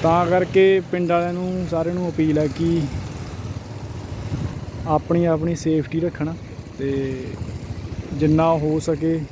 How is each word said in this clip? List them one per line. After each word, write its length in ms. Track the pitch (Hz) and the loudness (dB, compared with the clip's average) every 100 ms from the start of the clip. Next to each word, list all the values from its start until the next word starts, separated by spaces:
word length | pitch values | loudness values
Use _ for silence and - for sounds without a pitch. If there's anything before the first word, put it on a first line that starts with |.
ਤਾਂ 220 | 165 170 175 | 4 4 4
ਕਰਕੇ 560 | 185 180 190 190 190 175 | 4 4 6 6 6 2
ਪਿੰਡ 200 | 180 175 | -2 2
ਵਾਲਿਆਂ 220 | 170 175 | 2 2
ਨੂੰ, 340 | 175 180 185 175 | -2 -2 -2 -2
ਸਾਰਿਆਂ 240 | 165 165 180 | 0 0 0
ਨੂੰ 140 | 180 | -2
ਅਪੀਲ 280 | 165 156 151 | 0 2 4
ਹੈ 100 | 151 | 2
ਕਿ 340 | - 165 170 143 - - - - - - - - - - - - - - - - - - - - | 0 0 2 0 -4 -6 -8 -10 -10 -8 -10 -10 -12 -10 -12 -10 -10 -6 -4 -4 -6 -10 -8 0
ਆਪਣੀ, 380 | 156 - 170 170 | 0 2 2 4
ਆਪਣੀ 300 | 160 165 170 | 2 0 -2
ਸੇਫਟੀ 440 | 165 156 143 165 | 2 2 2 -2
ਰੱਖਣ 340 | 170 - 151 165 - - - - | -2 -2 -4 -4 -10 -14 -14 -8
ਤੇ 460 | 135 139 135 131 127 - - - - - - - - | -4 -2 -2 -4 -8 -8 -8 -8 -10 -10 -8 -10 -8
ਜਿੰਨਾ 380 | 139 151 156 165 | 2 4 6 4
ਹੋ 280 | 165 151 156 | 4 2 -2
ਸਕੇ 420 | 156 151 160 165 143 | 0 0 0 0 -4